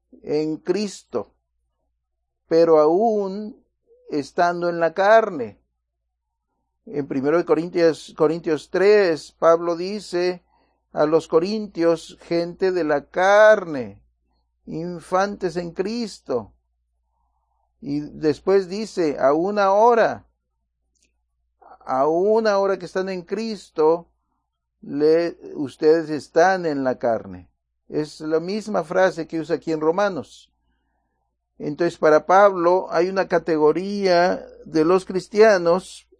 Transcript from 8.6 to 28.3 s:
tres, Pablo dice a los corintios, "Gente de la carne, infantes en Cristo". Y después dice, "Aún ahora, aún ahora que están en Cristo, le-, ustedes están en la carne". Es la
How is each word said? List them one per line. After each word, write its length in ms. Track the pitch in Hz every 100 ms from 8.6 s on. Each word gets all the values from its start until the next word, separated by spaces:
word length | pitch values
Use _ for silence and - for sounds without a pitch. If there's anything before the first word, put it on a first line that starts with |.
| -
tres, 600 | 180 196 208 185 147 -
Pablo 440 | - 165 170 175 165
dice 680 | 185 208 - 175 180 180 _ _ _ _ _
a 140 | 160 151
los 200 | 160 -
corintios, 920 | 165 185 220 208 - 170 160 - 180
"Gente 500 | - 170 170 170 190
de 140 | 180
la 220 | 156 147 -
carne, 960 | - 185 208 214 214 170 143 107 104 _ _ _ _ _ _
infantes 920 | - 156 175 175 - 180 202 202 185 170
en 160 | 175
Cristo". 800 | 165 190 233 220 - - 123 98 _ _ _ _ _ _ _ _ _ _ _ _ _
Y 200 | - 147
después 680 | 147 - 156 139 - 196 180
dice, 500 | 202 214 - 160 131
"Aún 400 | 135 151 185 208
ahora, 680 | 196 202 233 233 165 113 - _ _ _ _ _ _ _ _ _ _ _ _ _ - -
aún 680 | - 127 147 165 202 220 220
ahora 320 | 202 196 190
que 80 | 165
están 220 | 190 190
en 140 | 185
Cristo, 840 | 170 202 226 202 - - 156 170 - _ _ _ _ _ _ _
le-, 560 | - 139 151 165 170 - 135
ustedes 540 | - 139 - 156 165 151
están 540 | 151 - 160 180 190
en 200 | 165 143
la 140 | 131 123
carne". 520 | 123 110 95 92 85 _ _ _ _
Es 320 | 147 151 -
la 200 | 156